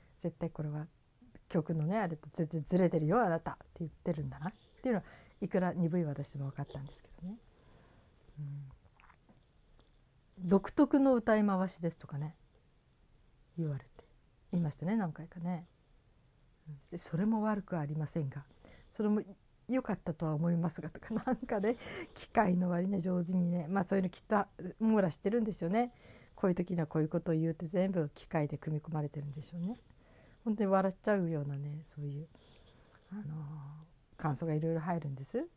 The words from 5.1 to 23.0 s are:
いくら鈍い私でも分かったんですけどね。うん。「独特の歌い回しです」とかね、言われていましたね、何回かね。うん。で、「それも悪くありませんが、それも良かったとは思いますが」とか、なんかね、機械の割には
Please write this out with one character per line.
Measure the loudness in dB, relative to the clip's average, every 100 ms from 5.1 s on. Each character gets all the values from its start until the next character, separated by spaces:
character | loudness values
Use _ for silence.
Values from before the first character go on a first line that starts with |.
| -14 -20 -8
い | -2
く | 0
ら | 0
鈍 | 2 2 2
い |
私 | 0 -2 -6
で | -6
も | -6
分 | -6
か |
っ | -8
た | -8
ん | -12
で |
す | -14
け | -20 -14
ど |
ね。 | -12 -12 -16 -20 -20 -20 -20 -20 -20 _ -20 -14
う |
ん。 | -10 -10 -14 -18 -20 _ -20 -20 _ -20 _ _ _ -20 _ _ _ _ _ -6 4
「独 | 4 4
特 | 4 6 6
の | 6 6
歌 | 6 4
い | 4
回 | 2 0
し | -2
で | -4
す」 | -4
と | -8
か | -8
ね、 | -8 -10 _ _ _ _ _ _ _ _ _ _ _ -4
言 | -4
わ | -4
れ | -8
て | -20 -20 -20 _ _ _
い | 0
ま | 0
し | -2
た | 0
ね、 | 0
何 | 0
回 | -4 -12
か | -8
ね。 | -4 -4 -6 _ _ -20 _ _ _ _ _ _ -18
う |
ん。 | -18 -12
で、 | -12
「そ | -4 0
れ | 2
も | 2
悪 | 0 -2
く | -2 -4
あ | -2
り | -4
ま | -4
せ | -2
ん | -4
が、 | -4 -12 -20 -20 -20 -12
そ | -2
れ | 2
も | 2 0 -12 _ _ -2
良 | -2
か | 0
っ | -4
た | -4
と | -2 0
は | 2
思 | 2
い | 2
ま | 0
す | -4
が」 | -10
と | -10
か、 | -6
な | -4 -2
ん | -2
か | -2 0
ね、 | 0 0 -4 -10 -12
機 | -14 -2
械 | 2 4 4
の | 2
割 | 2 0
に |
は | 0